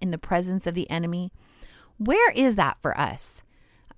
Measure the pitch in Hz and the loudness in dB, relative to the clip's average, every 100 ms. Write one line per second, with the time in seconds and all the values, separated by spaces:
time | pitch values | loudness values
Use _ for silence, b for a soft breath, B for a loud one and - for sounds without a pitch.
0 | 185 165 - 175 180 190 180 170 - 165 | -4 -6 -2 -2 0 -4 -4 -4 -4 -4
1 | 170 175 180 - b b b b b b | -4 -4 -8 -12 b b b b b b
2 | 214 359 466 - 262 208 151 - 156 - | 2 4 4 6 2 4 2 0 -4 -2
3 | 143 - - - - b b b b | -2 -4 -10 -12 -14 b b b b